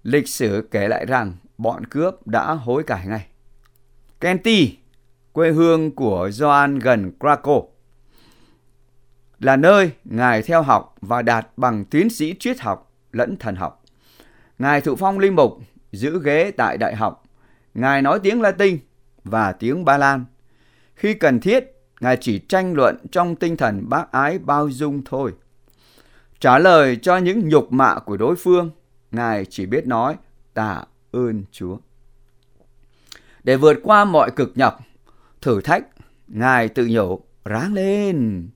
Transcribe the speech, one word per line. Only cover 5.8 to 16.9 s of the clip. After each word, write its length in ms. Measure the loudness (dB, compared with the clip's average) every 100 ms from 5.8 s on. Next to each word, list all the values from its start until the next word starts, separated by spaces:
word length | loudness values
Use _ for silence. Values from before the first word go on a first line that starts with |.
| 0 -2
của 340 | -2 -2 -4
Gioan 480 | -2 2 4 2 0
gần 320 | 0 0 -2 -4
Krakow, 460 | 0 0 2 0 -2 _ _ _ _ _ _ _ _ _ _ _ _ _ _ _ _ _
là 160 | 2 4
nơi 360 | 6 6 4 -4
Ngài 380 | -8 -2 0 0
theo 200 | 0 0
học 340 | 2 0 -2 _
và 200 | -6 -4
đạt 260 | 0 -2 -4 -4
bằng 280 | -2 -2 -2
tiến 240 | 0 0
sĩ 260 | -2 -6 -4
triết 220 | -6 -4
học 300 | -6 -6 _ _ _
lẫn 260 | -4 -4 -4
thần 180 | -8 -8
học. 280 | -8 _ _ _ _ _ _ _ _ _
Ngài 220 | 0 0
thụ 140 | 0 -2
phong 240 | -2 2
linh 160 | 2 4
mục, 260 | 2 0 -20 _ _
giữ 300 | -6 -4 -2
ghế 280 | 0 0 0
tại 260 | 0 -2 0
đại 180 | -4